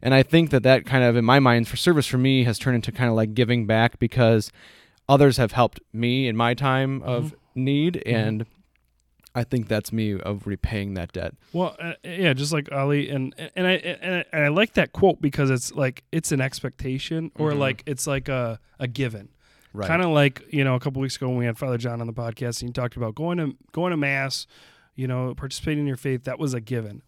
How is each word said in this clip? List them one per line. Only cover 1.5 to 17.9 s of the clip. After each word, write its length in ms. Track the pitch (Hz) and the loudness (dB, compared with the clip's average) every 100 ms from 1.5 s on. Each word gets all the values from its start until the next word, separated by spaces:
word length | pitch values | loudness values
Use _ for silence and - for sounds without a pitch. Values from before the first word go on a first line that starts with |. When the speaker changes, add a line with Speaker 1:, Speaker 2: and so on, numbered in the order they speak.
| 120 117 | 6 2
Speaker 1:
for 100 | 120 | 0
service 280 | - 160 131 | 2 4 2
for 100 | 127 | 2
me 240 | 131 131 120 | 2 4 2
has 120 | 107 | 0
turned 160 | 131 120 | 0 0
into 160 | 110 | -2
kinda 220 | - 123 | -2 0
like 200 | 110 110 107 | 2 2 2
giving 300 | 113 120 104 | 2 2 2
back, 300 | 110 117 - | 2 2 2
because 520 | 117 - 117 113 - - - - _ _ - | -2 4 4 4 2 -8 -20 -20 _ _ 2
others 300 | 139 143 120 | 6 6 4
have 140 | 113 | 0
helped 280 | - 117 - - | 2 0 0 -12
me 340 | 110 120 127 131 | -4 0 0 0
in 80 | 113 | 0
my 180 | 120 120 | 0 0
time 460 | 139 131 135 135 | 0 0 0 -4
of 220 | 85 123 151 - _ - | -4 -4 -4 -10 _ -6
Speaker 2:
Mm-hmm. 80 | |
Speaker 1:
need, 300 | 131 143 160 175 - | -2 0 0 -2 -2
Speaker 2:
Mm-hmm. 100 | 117 | 0
Speaker 1:
and 300 | 107 107 113 _ _ _ _ _ _ _ _ - | 0 -2 -6 _ _ _ _ _ _ _ _ -6
I 80 | |
think 240 | 117 127 104 | -4 -2 -2
that's 240 | 107 - | -4 -2
me 260 | 113 107 98 | -2 -2 -4
of 280 | 95 101 101 | -6 -8 -6
repaying 480 | 98 - 110 101 95 | -6 -4 -4 -6 -6
that 160 | 85 | -8
debt. 220 | 90 87 - _ | -8 -10 -12 _
Speaker 2:
Well, 220 | 170 - - | -4 -4 -6
uh, 140 | 170 - | -12 -12
yeah, 300 | - 175 180 | -10 -2 0
just 180 | 131 147 | 0 0
like 200 | 156 139 | -4 -4
Ali, 380 | 139 139 147 139 | -2 0 0 -2
and, 240 | 139 131 - 156 - | -4 -6 -8 -12 -2
and 100 | 185 | 0
I, 40 | |
and 420 | 185 175 170 180 180 | 0 -2 -8 -6 -6
I, 100 | - | -4
and 120 | 156 147 | 0 2
I 20 | |
like 240 | 156 220 | 2 2
that 180 | - 170 | 2 -2
quote 300 | - 196 160 | 2 2 4
because 280 | 147 147 135 | 0 0 2
it's 200 | 131 - | 0 -2
like, 320 | - 131 123 _ | -2 -2 -4 _
it's 200 | 165 - | -6 -2
an 100 | 139 | -2
expectation, 920 | 131 - 131 - 139 135 - 160 160 - | -2 -4 -10 -8 -6 -6 -4 -6 -6 -4
or 160 | 151 | -2
Speaker 1:
Mm-hmm. 80 | 143 | 0
Speaker 2:
like, 240 | 135 131 | 0 -2
it's 180 | - | -6